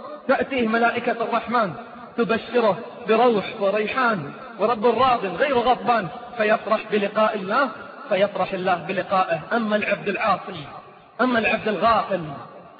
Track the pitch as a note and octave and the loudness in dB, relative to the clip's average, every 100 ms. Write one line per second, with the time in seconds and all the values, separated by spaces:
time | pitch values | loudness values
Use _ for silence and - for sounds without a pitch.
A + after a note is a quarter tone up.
0 | - - - C4+ C4 C4+ A3 A#3 A#3 A#3 | -14 -6 0 0 0 0 0 2 2 0
1 | A#3 A3+ A3+ A3+ - A#3+ G3 - - - | -2 -2 -2 -2 0 0 0 -4 -14 -18
2 | - - G3 A3 - A#3+ A3 E3+ - - | -8 -2 0 0 0 2 2 2 -4 -6
3 | F#3 A3 B3 G#3 - - G3 G#3 G#3+ B3+ | 0 4 6 4 -2 -2 0 0 0 0
4 | A#3+ G3+ C#3+ - - - G#3+ A#3 A#3+ A3+ | 0 0 -6 -12 -12 -2 0 2 2 4
5 | C4 A#3+ F#3+ F3 C#4+ B3 A3+ A#3 G3+ A3+ | 4 2 0 0 2 2 2 2 2 0
6 | E3+ - - - G#3+ G#3+ G3+ G#3+ - G#3 | 0 -8 -10 -2 2 2 2 -2 0 -2
7 | G3+ G#3+ A3 A3 F#3+ B3 C4 - - - | 0 2 2 0 -2 0 0 -4 -14 -10
8 | - F#3+ G3+ F#3 F3 F#3+ F#3 F3 E3 F3+ | -2 2 2 0 -2 -2 0 0 -2 -4
9 | E3+ F#3+ F3+ D#3+ D#3+ A#3 G#3+ G#3 E3+ D#3+ | 0 2 2 -2 -2 -2 0 0 0 -2
10 | G3+ - G#3+ F3+ - E3+ C#3 - - - | -2 -2 0 0 -4 -12 -12 -16 -18 -20
11 | - - B3+ A#3 G3 G#3 G#3+ F3+ A3 G#3+ | -10 -2 0 2 0 0 0 2 4 4
12 | F3 F#3 D3+ C#3+ - - - | 2 -2 -4 -10 -14 -18 -10